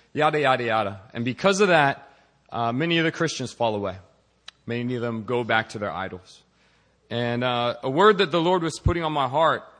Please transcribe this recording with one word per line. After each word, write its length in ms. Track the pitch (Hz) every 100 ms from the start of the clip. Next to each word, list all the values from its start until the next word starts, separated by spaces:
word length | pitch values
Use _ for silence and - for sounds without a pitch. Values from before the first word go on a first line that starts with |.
| _
yada, 300 | 135 151 151
yada, 240 | 139 131 120
yada. 340 | 110 101 98 -
And 100 | -
because 380 | 117 120 190 196
of 80 | 202
that, 400 | 165 139 139 - _ _ _ _
uh, 220 | - 117
many 240 | 120 170 165
of 80 | 160
the 60 |
Christians 400 | - 165 - 123
fall 200 | - 117
away. 260 | 107 98 92 92 _ _ _ - - -
Many 300 | 117 120 127
of 60 |
them 220 | 117 113
go 220 | 101 120 117
back 240 | 113 110
to 100 | 110
their 140 | 101
idols. 480 | 82 95 90 - - _ _ _ _ _ _ -
And, 320 | 117 120 120
uh, 360 | 127 120 120 117
a 60 | 135
word 280 | 139 202 196
that 140 | 190
the 100 | 170
Lord 220 | 165 185
was 160 | 165 -
putting 260 | - 170 160
on 80 |
my 160 | 151 131
heart 340 | 139 160 120 - -